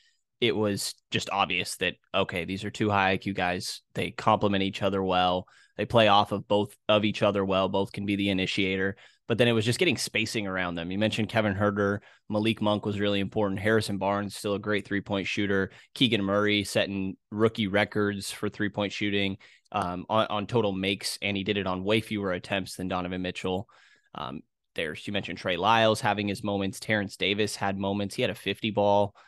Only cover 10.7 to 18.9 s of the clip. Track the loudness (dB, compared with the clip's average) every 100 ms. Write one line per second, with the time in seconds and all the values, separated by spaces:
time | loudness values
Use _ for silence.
10.7 | -4 -4 0 0 0 0 0 2 2 2
11.7 | 2 0 -2 -8 _ -4 0 0 2 2
12.7 | 0 -2 -2 0 0 0 0 0 0 2
13.7 | 2 2 -2 0 0 -4 -6 -4 -4 -2
14.7 | -2 -2 -4 -2 -4 -2 -2 0 2 0
15.7 | -6 -14 0 2 2 2 2 2 2 0
16.7 | 0 0 -2 -4 -6 _ 0 2 2 2
17.7 | 2 2 2 0 -2 -8 -6 -6 -2 -4
18.7 | -2 -4